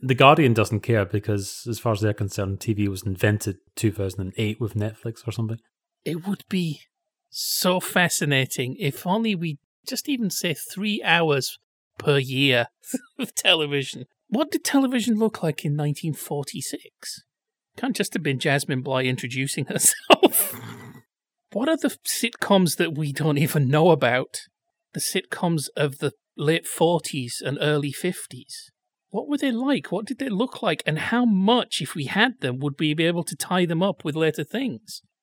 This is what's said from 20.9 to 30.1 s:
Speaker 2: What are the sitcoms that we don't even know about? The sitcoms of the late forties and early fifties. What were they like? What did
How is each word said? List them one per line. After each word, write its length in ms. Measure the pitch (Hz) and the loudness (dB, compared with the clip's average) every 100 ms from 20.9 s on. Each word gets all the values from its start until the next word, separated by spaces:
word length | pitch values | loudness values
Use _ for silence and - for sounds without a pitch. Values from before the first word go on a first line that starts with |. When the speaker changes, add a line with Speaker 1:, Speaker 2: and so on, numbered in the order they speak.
| - _ _ _ _ _ | -20 _ _ _ _ _
Speaker 2:
What 160 | 202 269 | -4 0
are 80 | 320 | 2
the 200 | 285 - - | 0 -2 -6
sitcoms 680 | - 233 - - 196 180 - | -2 -2 -2 4 4 4 2
that 200 | 170 151 | -2 -2
we 160 | 151 | -4
don't 240 | 139 151 143 | -2 0 2
even 300 | 147 156 131 | 2 4 4
know 220 | 151 175 | 6 6
about? 520 | 151 127 123 - - - _ _ _ _ | 6 4 2 -2 -10 -16 _ _ _ _
The 60 | 156 | -8
sitcoms 640 | - 190 - - 175 165 - - | -4 -4 -4 -2 0 0 -2 -2
of 220 | 147 135 | -2 -2
the 140 | 147 - _ - | -6 -6 _ -4
late 280 | 147 165 | 0 0
forties 760 | - - 165 175 - 147 120 - | 0 0 2 2 -2 -6 -6 -6
and 140 | - 139 | -6 -2
early 300 | 151 151 143 | 2 2 0
fifties. 800 | 135 180 180 - 123 - - - _ _ _ _ | -4 -4 -6 -10 -16 -16 -18 -20 _ _ _ _
What 200 | - - | -8 -4
were 80 | 285 | -2
they 140 | 277 | 0
like? 400 | 226 262 233 - | 0 0 0 0
What 160 | 180 | -6
did 140 | 214 | -4